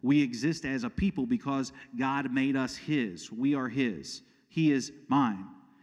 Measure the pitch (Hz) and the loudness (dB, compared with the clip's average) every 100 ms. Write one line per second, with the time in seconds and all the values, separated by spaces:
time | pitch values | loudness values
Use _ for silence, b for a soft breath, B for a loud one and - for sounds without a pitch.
0 | 123 147 139 117 139 160 139 135 117 - | 4 4 4 0 -2 -2 -4 -4 -4 0
1 | 190 - 123 120 139 139 131 - B 120 | 0 0 0 0 0 -2 -4 -8 B -4
2 | 135 139 135 127 135 135 127 - - 151 | -2 0 0 0 2 2 -2 -4 -2 0
3 | 113 85 - 113 135 143 127 123 127 85 | -2 -6 -12 -2 0 2 0 0 0 -2
4 | - - _ b b - 156 139 120 - | -10 -14 _ b b 2 4 4 0 -12
5 | - 135 127 98 95 - - b | 0 2 2 0 -8 -16 -20 b